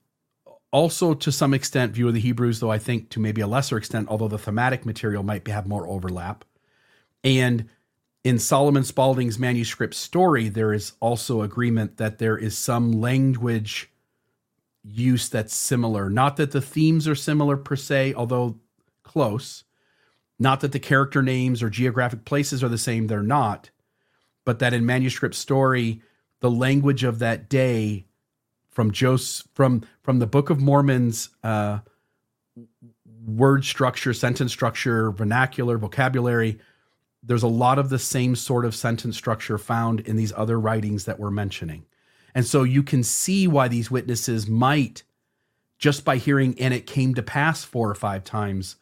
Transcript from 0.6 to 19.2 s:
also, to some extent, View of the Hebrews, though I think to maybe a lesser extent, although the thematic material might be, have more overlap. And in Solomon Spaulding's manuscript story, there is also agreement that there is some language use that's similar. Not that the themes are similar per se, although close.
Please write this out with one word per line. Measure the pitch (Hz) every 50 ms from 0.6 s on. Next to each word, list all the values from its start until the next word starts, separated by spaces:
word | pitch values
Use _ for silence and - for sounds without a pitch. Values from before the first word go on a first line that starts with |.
| _ _
also, | - 143 170 165 - - 180 165 151
to | 139 - 151
some | 135 - 156 135 135
extent, | 135 - - - 127 127 110 110
View | 117 120 120
of | 117
the | 113
Hebrews, | 107 123 117 120 123 120 110 110
though | 120 110
I | 107
think | 107 - 123 120 110 - -
to | - 113
maybe | 107 107 107 113
a | 104
lesser | 101 120 139 135 - -
extent, | 107 - - - 113 104 -
although | 107 107 113
the | 104 107
thematic | 104 - 107 107 117 123 131 127 123 -
material | 113 107 - - 107 101 101 98
might | 104 107 92 -
be, | 110
have | 104 107 95
more | 101 104 101 82
overlap. | 87 98 92 90 92 90 87 87 95 113 113 - _ _ _ _ _ _ _ _ _ _ _ _ _ _ _ -
And | 131 131 131 127 123 120 113 110 - _ _ _ _ _ _ _ _ _ _ -
in | 127 123 117
Solomon | - - 151 135 143 147 143 135 131
Spaulding's | - - 139 131 135 131 131 123 117 104 123
manuscript | 127 123 123 120 113 - - - 117 - -
story, | - - - - 175 185 175 143 117 113 107
there | 101 113 110 107 107
is | 104 - - - -
also | 113 117 120 110 - - 120 110
agreement | 104 101 - 120 120 120 113 113 104 - -
that | - 110 107 107
there | - 113 110 107
is | - 110 107 -
some | - - 135 120 120 120 117 113 107
language | 117 123 131 135 135 135 127 113 120 120 117 110 107 107 - - - - _ _ _ _ _ _ _ _ _ _ _ _ _ _ _ _ _ _ -
use | 104 104 117 123 127 127 117 - -
that's | - 113 107 - -
similar. | - - - 135 120 117 113 107 101 98 98
Not | 104 123 135 143 139
that | - 147 139
the | - 135
themes | 135 - - 156 156 160 165 160 147
are | 156 147
similar | 139 - 160 151 151 147 143 139
per | 139 139 - 143
se, | 135 - - 143 135 135 135 -
although | 120 120 120 127 123 123 120 110 - _ _ _ _ _ _ _ _ _
close. | - - 156